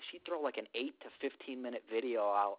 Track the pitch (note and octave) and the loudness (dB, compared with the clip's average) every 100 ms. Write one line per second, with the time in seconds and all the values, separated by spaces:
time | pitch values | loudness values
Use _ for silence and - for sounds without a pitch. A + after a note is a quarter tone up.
0 | - F3 - E3+ D3 D3 A2 A#2 C#3 - | -8 -12 -6 -2 0 -2 -4 -4 -4 -6
1 | A#2 - C#3 - - B2+ B2 A#2 - A2 | -14 -6 -6 -6 -8 -6 -6 -6 -2 0
2 | B2+ A2+ G#2 G2+ G2+ | 2 4 4 6 4